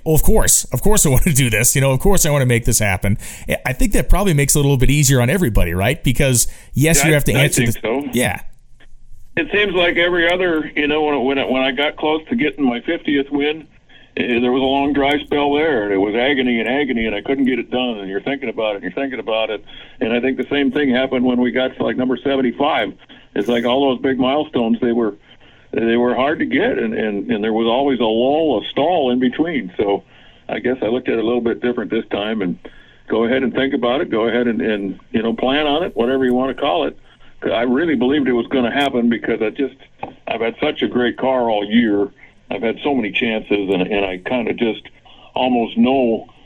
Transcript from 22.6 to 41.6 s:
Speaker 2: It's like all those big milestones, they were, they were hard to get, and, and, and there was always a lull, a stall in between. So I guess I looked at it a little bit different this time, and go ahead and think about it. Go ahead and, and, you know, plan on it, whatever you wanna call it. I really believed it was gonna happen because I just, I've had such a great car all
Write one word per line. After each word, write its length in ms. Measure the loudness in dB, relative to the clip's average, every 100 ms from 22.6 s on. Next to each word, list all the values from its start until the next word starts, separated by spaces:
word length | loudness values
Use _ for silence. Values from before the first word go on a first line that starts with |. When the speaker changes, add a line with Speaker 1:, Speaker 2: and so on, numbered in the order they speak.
| 0 0 -4 -8 -20 -20 -8
Speaker 2:
It's 140 | -4 -2
like 160 | 0
all 260 | 2 2 2
those 100 | 0
big 160 | 0 0
milestones, 580 | 0 0 -2 -2 0 0
they 120 | 0
were, 240 | 0 0 -4 -14 -20 -20 -20 -10
they 240 | -2 0 2
were 180 | 2
hard 240 | 2 0 0
to 80 | -2
get, 320 | 0 0 0
and, 160 | -2
and, 340 | -2 -4 -4 -4
and 100 | -2
there 100 | 0
was 140 | 0 0
always 320 | 0 0 0
a 60 |
lull, 580 | 0 2 2 2 0 0
a 80 | -2
stall 400 | -2 0 2 0
in 80 | 2
between. 540 | 0 0 -2 -4 -6 -2
So 280 | 0 -2 -4 -20 -20 -20 -10
I 120 | -6
guess 160 | -4 -2
I 40 | -2
looked 220 | -2 -2
at 60 |
it 100 | -2
a 20 | 0
little 140 | 0
bit 200 | -2 -2
different 300 | -2 -4 -4
this 160 | -4 -4
time, 300 | -4 -4 -4
and 140 | -4 -6 -12 -20 -20 -20 -4
go 160 | -2
ahead 180 | 0 0
and 100 | 0
think 220 | 0 -2
about 260 | 0 0 -2
it. 100 | -2
Go 180 | -2 0
ahead 180 | 0 0
and, 140 | -2
and, 380 | -2 -2 -4 -8 -6
you 100 | -4
know, 120 | -2
plan 320 | -2 -2 0 0
on 160 | -2
it, 140 | -2 -2
whatever 280 | 0 0
you 80 | 2
wanna 220 | 0 -2
call 320 | -2 -2 0 -2
it. 100 | -6 -18 -20 -20 -10
I 200 | -4 -2
really 340 | 0 0 0 0
believed 320 | 2 2 2
it 40 |
was 140 | 0 0
gonna 260 | 0 0
happen 380 | 0 0 2 0
because 320 | 0 -2 -2
I 80 | -2
just, 240 | -2 -6 -6 -20 -16 -16 -12 -8
I've 120 | -4
had 140 | -4 -2
such 200 | -4 -2
a 60 | -2
great 300 | 0 -2 0
car 320 | 0 0 0
all 140 | 0